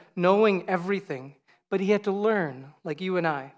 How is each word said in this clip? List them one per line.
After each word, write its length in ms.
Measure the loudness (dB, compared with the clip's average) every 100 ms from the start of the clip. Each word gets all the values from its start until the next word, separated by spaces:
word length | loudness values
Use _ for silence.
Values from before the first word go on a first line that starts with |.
| -10
knowing 520 | 0 2 4 4 2 -2
everything, 680 | -4 -2 -4 -6 -12 -12 -20 _ _ _
but 120 | -2
he 100 | 2
had 140 | 2
to 80 | 0
learn 600 | 0 0 2 -2 -6 -16 -14
like 160 | -10 -6
you 160 | -2 0
and 100 | 0
I. 260 | -2 -8